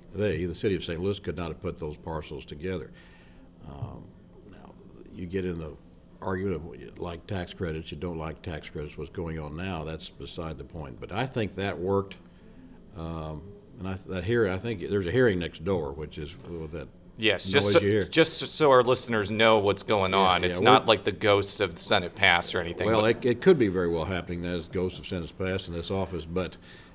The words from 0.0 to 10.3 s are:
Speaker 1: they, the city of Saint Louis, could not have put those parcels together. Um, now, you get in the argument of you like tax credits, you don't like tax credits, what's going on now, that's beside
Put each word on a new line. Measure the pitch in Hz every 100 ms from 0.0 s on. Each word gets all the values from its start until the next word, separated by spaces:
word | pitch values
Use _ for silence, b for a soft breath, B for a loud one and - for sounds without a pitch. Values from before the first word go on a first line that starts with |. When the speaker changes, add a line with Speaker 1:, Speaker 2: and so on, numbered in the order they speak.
| -
Speaker 1:
they, | 95 104 80
the | 87
city | 82 113 85
of |
Saint | - 82
Louis, | 95 98
could | - 80
not | 82
have | 78
put | 90 80
those | 78 76
parcels | 87 80 - 71
together. | - 73 90 92 - B B B B B B - 73
Um, | 69 67 62 - - - - -
now, | - - - - - -
you | - 90
get | 95
in | 92 82
the | 78 76 - - - -
argument | 92 95 98 80
of | 78 64
you | 62 -
like | 87 87 -
tax | 98 87
credits, | - 87 78 -
you | 78
don't | 90 80
like | 78 78
tax | - 76 -
credits, | 78 76 -
what's | 73
going | - 82 80
on | 76 78
now, | 95 85
that's | 78 80 -
beside | - 69